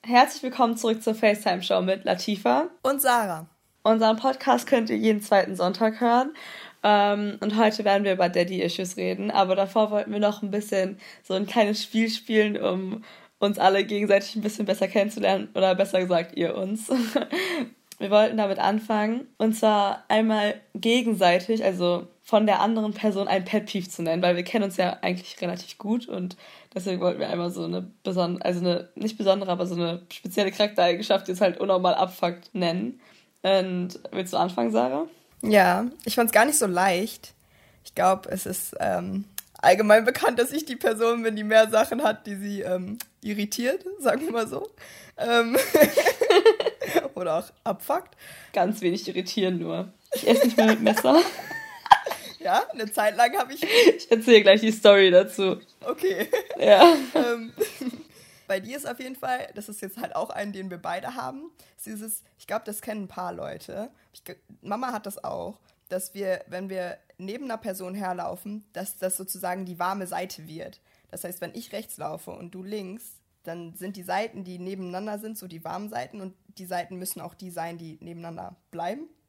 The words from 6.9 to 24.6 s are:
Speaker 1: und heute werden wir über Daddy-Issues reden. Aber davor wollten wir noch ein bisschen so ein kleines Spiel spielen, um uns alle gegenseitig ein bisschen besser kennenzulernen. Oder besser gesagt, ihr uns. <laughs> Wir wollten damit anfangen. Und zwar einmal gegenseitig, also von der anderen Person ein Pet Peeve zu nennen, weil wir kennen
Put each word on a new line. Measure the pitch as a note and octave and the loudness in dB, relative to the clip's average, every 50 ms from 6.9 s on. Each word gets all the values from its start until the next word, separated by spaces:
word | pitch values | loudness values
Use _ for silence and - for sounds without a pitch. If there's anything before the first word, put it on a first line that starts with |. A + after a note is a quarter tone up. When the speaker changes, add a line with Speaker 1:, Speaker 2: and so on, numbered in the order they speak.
| G#3 G3+ G3+ G3+ G#3 G#3 G#3 G3+ G3+ G#3 | 4 6 4 2 2 0 -2 -4 -4 -4
Speaker 1:
und | - G#3+ G#3 | -4 -2 2
heute | A3 A3+ G#3+ G#3+ - G#3 | 4 4 4 2 2 2
werden | G3+ G3 G3 | 2 2 2
wir | G#3 G3+ F#3+ | 2 0 2
über | F#3 F3+ F3 | 2 2 2
Daddy-Issues | F3+ F3+ F3 F3 F#3 F3+ G2 E3+ F3 - F#3+ F3+ - | 2 0 0 0 -2 -2 -2 -2 -2 -4 -8 -8 -6
reden. | F#3+ F#3 F#3 F#3 F#3+ G3+ G#3+ | -4 -4 -4 -4 -4 -4 -2
Aber | - - G3 F#3 F#3 | 2 2 2 2 2
davor | F#3+ G3 F#3+ - A3+ G#3+ G#3+ | 0 0 0 2 0 2 2
wollten | G#3+ G#3 G3+ G#3 | 0 -4 -4 -2
wir | G#3 G#3 | -2 0
noch | G#3 G3+ G#3 - | 0 0 0 -2
ein | - G3 | -8 -6
bisschen | F#3+ G#3 G#3 - G3+ F#3+ F#3+ F#3+ G3+ - - - - - | -6 -6 -4 -2 -2 -2 -2 -2 -6 -12 -18 -20 -20 -20
so | _ - F#3+ | _ -4 -4
ein | F#3+ G#3 | -4 -4
kleines | F#3+ - A#3 A3 G3+ G#3+ G#3 - | 0 2 2 2 2 2 -4 -6
Spiel | - - A3 A3+ A3+ | -4 0 0 0 0
spielen, | A3 - - - A3 G#3+ G#3 G#3 G#3 - | -2 -8 -6 0 2 2 2 2 0 -2
um | - F#3+ F#3 F#3+ F#3+ F#3 G#3 A3 A3 - - - - _ _ _ | -2 -2 -2 -2 -4 -6 -8 -10 -12 -18 -20 -20 -20 _ _ _
uns | - G3+ G3+ - | 0 0 2 4
alle | - F#3+ F#3+ G3 G3+ | 4 4 4 4 0
gegenseitig | G3 G#3 G3+ G#3 G3+ G3 G3+ G3+ - - | -2 -2 -2 2 4 2 2 2 -2 -8
ein | A3 | -6
bisschen | G#3 G#3+ G#3+ - G#3 | -6 -6 -4 -4 -4
besser | F#3+ F#3+ - G3 F#3+ | -4 -2 -2 -2 0
kennenzulernen. | - A3 G3 G#3 G#3 A3 G3+ F#3+ G3 F#3+ G#3 - - | 2 0 0 0 -2 -2 0 0 0 0 -2 -6 -2
Oder | - F#3+ F#3+ F#3 | 0 2 2 4
besser | F#3 G3 F#3 - F#3 | 2 0 0 0 -2
gesagt, | F#3 F3+ F3+ E3 F3 F3 - | 0 2 0 0 0 -2 -4
ihr | - E3+ E3 - | -4 -4 -2 -2
uns. | - F#3+ F#3+ G#3 A3 - - C4+ | -4 -4 -4 -6 -8 -4 -2 -2
<laughs> | B3+ A#3 A3 - C#4+ - - - F4+ F#4+ F#4 F4 D#4+ A#3 A3+ - _ _ _ - _ | -2 -2 -2 -2 -4 -4 -2 -4 -4 -4 -4 -4 -6 -6 -8 -10 _ _ _ -12 _
Wir | A3 G3 | -4 2
wollten | G3+ G#3 A3 A3 A3+ A3 | 4 4 4 4 2 -2
damit | G#3 G3 G3 - | -2 -2 0 0
anfangen. | - G3 G#3 A3 G#3+ - A3 G#3+ G#3+ G#3+ A3+ B3 - - _ | 0 0 0 0 -2 -2 -2 0 0 -2 -2 -6 -8 -12 _
Und | _ A3+ A3+ A3 | _ 0 0 0
zwar | - - A3 G#3+ G#3 G3+ G3 G3+ - - _ | 2 2 2 4 4 2 0 -2 -6 -4 _
einmal | G#3+ A3 A3 A3 A3 G#3+ G#3 G#3 G#3 - _ _ _ | 2 2 2 2 2 2 0 -2 -2 -6 _ _ _
gegenseitig, | G#3 - A3+ A#3 B3+ A#3+ A3+ G#3+ F3+ F#3+ F3 F3 F#3 F#3 - A3+ A3 | -4 0 2 2 2 2 0 0 4 4 4 4 2 0 0 -2 0
also | - G3 F#3 F3+ F3 F3 F3 E3+ - - _ _ | 0 0 0 2 0 0 0 0 -4 -10 _ _
von | _ - - G#3 G#3+ | _ 2 4 4 4
der | G#3 G3 - | 4 4 4
anderen | - G#3+ A3+ A3 G#3+ G#3+ G#3 | 2 2 2 0 -2 -4 -4
Person | G#3 - G#3+ F#3+ G3 G3+ - | -2 -2 0 0 0 0 0
ein | F#3+ F#3+ F3+ | 0 -2 0
Pet | - - G#3+ G#3+ | 0 -2 -2 -2
Peeve | - - G3 F3+ - | -2 -6 -6 -6 -6
zu | - - | -8 -6
nennen, | E3+ D#3+ E3 F3 | -2 -2 0 2
weil | F3+ F3 F3 | 2 2 2
wir | F3 | 2
kennen | F3+ - - A3+ | -2 -2 -2 -2